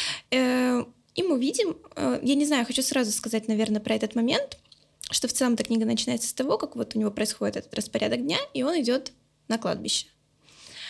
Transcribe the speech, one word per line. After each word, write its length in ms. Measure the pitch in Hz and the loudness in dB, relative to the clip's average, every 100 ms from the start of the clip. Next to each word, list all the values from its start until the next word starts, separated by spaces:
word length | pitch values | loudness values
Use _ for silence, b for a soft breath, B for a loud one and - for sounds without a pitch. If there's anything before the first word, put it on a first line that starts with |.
| B B - | B B -2
Э, 540 | 254 254 254 254 247 240 - _ - | 2 4 4 2 2 -2 -12 _ -2
и 80 | |
мы 160 | 370 269 | 0 2
видим, 380 | 269 - 392 - - - | 2 2 0 -2 -10 -2
э, 240 | 269 247 | 0 0
я 140 | 247 285 | 2 2
не 100 | 294 | 4
знаю, 200 | 285 233 | 2 2
хочу 180 | 254 | 0
сразу 280 | 262 269 226 | 0 2 0
сказать, 360 | - 226 226 220 | -2 -2 -2 0
наверное, 340 | 214 220 214 | 0 2 0
про 140 | 214 220 | 0 0
этот 180 | 220 | 0
момент, 440 | 240 233 392 554 - _ - _ _ - | 0 2 2 -2 -8 _ -20 _ _ -6
что 140 | - 247 | -2 0
в 60 | |
целом 220 | - 254 226 | 2 2 2
эта 80 | - | 2
книга 180 | 226 220 | 0 2
начинается 440 | 226 - 240 - | 0 0 -2 -2
с 40 | |
того, 240 | - 269 427 | -2 0 -2
как 200 | 302 240 | -2 -6
вот 180 | 220 220 | -4 -2
у 40 | |
него 120 | 214 | -2
происходит 460 | 208 214 - 202 - | 0 -2 -2 -4 -4
этот 160 | - | -6
распорядок 480 | - - - 214 240 | -6 -4 -2 0 0
дня, 160 | 277 392 571 | 0 -2 -2
и 100 | 269 | -2
он 160 | 262 349 | 0 0
идёт 300 | 233 254 262 - _ _ - | 2 0 -2 -14 _ _ -4
на 80 | 226 | -2
кладбище. 480 | 196 - - - - _ _ _ B B B B | -2 -4 -2 -4 -4 _ _ _ B B B B